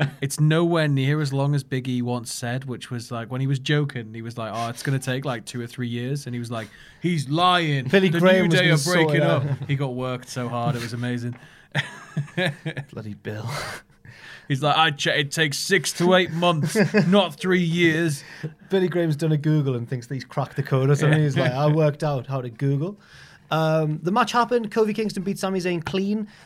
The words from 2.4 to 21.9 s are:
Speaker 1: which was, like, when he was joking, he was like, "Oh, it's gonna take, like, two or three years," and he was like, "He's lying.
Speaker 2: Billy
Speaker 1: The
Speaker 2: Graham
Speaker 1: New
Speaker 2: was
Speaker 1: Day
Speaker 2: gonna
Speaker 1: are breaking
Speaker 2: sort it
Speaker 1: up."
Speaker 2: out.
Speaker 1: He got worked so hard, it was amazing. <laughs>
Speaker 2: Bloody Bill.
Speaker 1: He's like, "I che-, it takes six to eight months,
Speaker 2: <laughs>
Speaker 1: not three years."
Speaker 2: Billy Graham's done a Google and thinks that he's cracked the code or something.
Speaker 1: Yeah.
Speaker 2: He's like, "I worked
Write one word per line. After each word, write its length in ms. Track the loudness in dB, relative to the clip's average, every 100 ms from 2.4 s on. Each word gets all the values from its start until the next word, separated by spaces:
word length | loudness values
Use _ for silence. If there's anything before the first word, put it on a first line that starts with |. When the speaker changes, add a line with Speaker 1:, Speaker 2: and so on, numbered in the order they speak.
| -6 -6 -6
Speaker 1:
which 240 | -10 -8
was, 180 | -10 -8
like, 180 | -8 -6
when 100 | -4
he 60 | -2
was 100 | -2
joking, 560 | 0 0 0 -4 -10
he 80 | -10
was 160 | -10 -8
like, 140 | -6
"Oh, 140 | -4 -4
it's 140 | -4
gonna 140 | -2 -2
take, 240 | -2 -4
like, 200 | -4 -6 -8
two 140 | -10
or 60 | -10
three 220 | -6 -6
years," 380 | -4 -4 -6 -6
and 80 |
he 40 | -8
was 120 | -6
like, 180 | -8 -10 -16 -20 -6
"He's 260 | -2 0 0
lying. 600 | 2 4 4 2 0 4
Speaker 2:
Billy 200 | 4 4
Speaker 1:
The 120 | 6
Speaker 2:
Graham 280 | 6 6 6
Speaker 1:
New 20 |
Speaker 2:
was 100 | 4
Speaker 1:
Day 80 | 6
Speaker 2:
gonna 120 | 4
Speaker 1:
are 40 |
breaking 240 | 4 4 4
Speaker 2:
sort 80 | 4
it 60 |
Speaker 1:
up." 220 | 4 2 0 -4
Speaker 2:
out. 60 | -2
Speaker 1:
He 60 |
got 200 | -2 -2
worked 340 | -4 -4 -6 -8
so 200 | -6 -4
hard, 280 | -2 -2 -2
it 60 |
was 100 | -4
amazing. 420 | -6 -4 -4 -6 -10 -16 -20 -8
<laughs> 600 | -6 -4 -8 -10 -6 -6 -2 -4 -4 -10 -10 -12
Speaker 2:
Bloody 220 | -12 -12
Bill. 340 | -10 -10 -8 -8 -8 -10 -12 -18 _ -20 -20 -20 -14 -6
Speaker 1:
He's 140 | -2
like, 140 | 0 2
"I 140 | 2
che-, 300 | 2 0 0
it 100 | -2
takes 260 | 0 0 0
six 340 | 0 0 0
to 200 | 0 4
eight 180 | 4 2
months, 440 | 2 2 2 2 2 2
Speaker 2:
<laughs> 120 | 4 6
Speaker 1:
not 300 | 4 4 -2
three 260 | 0 2
years." 600 | 2 4 4 4 0 -2 -8 -12 -14 -12 -2
Speaker 2:
Billy 200 | 0 2
Graham's 280 | 2 0 0
done 160 | 0
a 40 | 0
Google 400 | 2 2 2 -2
and 120 | -4
thinks 180 | -8 -6
that 60 |
he's 100 | -10
cracked 320 | -8 -6 -6 -4
the 60 |
code 280 | 0 2 4
or 40 | 4
something. 220 | 4 4
Speaker 1:
Yeah. 60 |
Speaker 2:
He's 120 | 2 2
like, 160 | 0
"I 140 | 2 2
worked 340 | 4 2